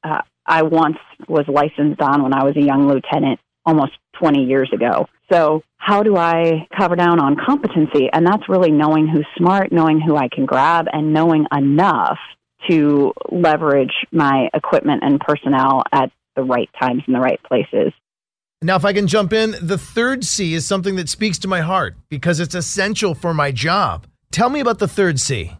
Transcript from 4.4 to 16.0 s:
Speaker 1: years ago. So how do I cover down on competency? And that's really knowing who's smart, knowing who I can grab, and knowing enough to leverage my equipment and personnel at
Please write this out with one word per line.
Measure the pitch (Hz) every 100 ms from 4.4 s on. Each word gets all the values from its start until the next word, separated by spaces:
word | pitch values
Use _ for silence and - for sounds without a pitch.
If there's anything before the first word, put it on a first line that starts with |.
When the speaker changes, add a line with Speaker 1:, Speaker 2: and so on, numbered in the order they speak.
Speaker 1:
years | 127 135 131
ago. | - 117 98 - _ _
So | 175 156 156 - _
how | - 202
do | 214 196
I | 170 165 165 160 160 -
cover | 185 175
down | 175 170
on | 139 147
competency? | - - - - 156 151 131
And | 160 170
that's | 208 202
really | 190 180
knowing | 151 151 156 156
who's | 160 151 -
smart, | 175 196 190
knowing | 170 160 156
who | 156 151
I | 127
can | -
grab, | 135 131 143 170 160
and | 151 156
knowing | 156 165 160 147
enough | 143 139 143 196 156 85 - - - _ _ -
to | 165 147 143 139 - -
leverage | 175 165 151 160 139 135 - -
my | 165 143 135 123
equipment | 151 - 156 - 135
and | 139 139
personnel | - 147 - 135 131 135 -
at | 135